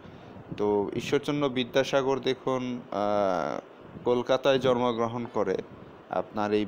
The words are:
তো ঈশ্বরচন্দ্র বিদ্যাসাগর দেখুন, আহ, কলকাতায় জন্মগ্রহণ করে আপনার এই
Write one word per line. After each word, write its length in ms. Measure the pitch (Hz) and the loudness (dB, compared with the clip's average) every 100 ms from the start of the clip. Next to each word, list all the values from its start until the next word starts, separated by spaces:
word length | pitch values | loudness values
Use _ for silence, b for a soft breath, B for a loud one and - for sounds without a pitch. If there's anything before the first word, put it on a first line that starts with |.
| B B B B B - | B B B B B -2
তো 340 | 104 104 98 120 | 2 2 2 -2
ঈশ্বরচন্দ্র 540 | - 143 147 147 143 | 0 0 0 0 0
বিদ্যাসাগর 680 | 127 120 139 131 139 131 135 | 0 0 2 2 2 2 0
দেখুন, 640 | 131 127 139 131 127 123 - | 0 -2 0 -2 -2 -6 -4
আহ, 680 | 98 104 104 98 90 73 55 - - - - - | -2 2 2 2 2 0 -4 -10 -16 -18 -4 0
কলকাতায় 540 | 123 120 131 143 135 | 2 2 2 4 4
জন্মগ্রহণ 680 | 131 120 123 113 117 120 117 | 4 4 2 0 -2 -2 -4
করে 240 | 110 95 92 - - - - - | -2 0 0 -4 -14 -18 -16 -6
আপনার 440 | - - 107 104 | -4 -2 -2 0
এই 120 | 107 | 2